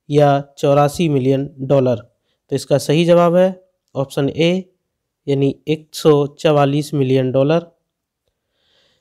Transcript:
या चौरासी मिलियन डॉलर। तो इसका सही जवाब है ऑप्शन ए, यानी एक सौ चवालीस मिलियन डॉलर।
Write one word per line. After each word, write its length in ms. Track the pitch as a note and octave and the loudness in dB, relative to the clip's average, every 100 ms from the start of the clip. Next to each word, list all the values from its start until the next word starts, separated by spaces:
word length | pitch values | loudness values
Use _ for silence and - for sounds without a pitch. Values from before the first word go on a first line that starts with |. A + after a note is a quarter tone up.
| - | -4
या 340 | D3 C#3+ C#3 C#3 - | 2 2 2 -4 -4
चौरासी 520 | D3 C#3+ D3 - E3 | 0 2 2 0 -2
मिलियन 460 | C#3+ C3 C3+ C#3+ - | 0 0 -2 -4 -8
डॉलर। 360 | C3 C#3 B2+ A#2 - _ _ _ - | -2 0 2 -2 -8 _ _ _ -8
तो 60 | C3+ | -8
इसका 220 | - C#3 | -2 -2
सही 280 | - D3+ E3+ | 0 0 2
जवाब 300 | F3 F3 F3 | 4 4 2
है 280 | F#3 F#3 _ _ _ - | 0 -2 _ _ _ -10
ऑप्शन 340 | - - C#3 | -8 -4 -4
ए, 400 | - E3+ F#3 F#3 _ _ _ _ _ C#3+ | 0 -2 -2 -6 _ _ _ _ _ -4
यानी 280 | C#3 C#3 - - | -2 -2 -2 -6
एक 220 | D#3 - | -6 -8
सौ 340 | - E3 D3 C#3+ | -4 2 2 0
चवालीस 680 | - E3 D3 C#3 C#3+ D3 | -4 0 2 0 -2 -4
मिलियन 380 | D3 C3 C3 B2+ | -4 0 0 0
डॉलर। 340 | B2+ C#3 E3 E3+ _ _ _ _ _ _ _ _ _ _ _ _ _ | 0 0 -2 -4 _ _ _ _ _ _ _ _ _ _ _ _ _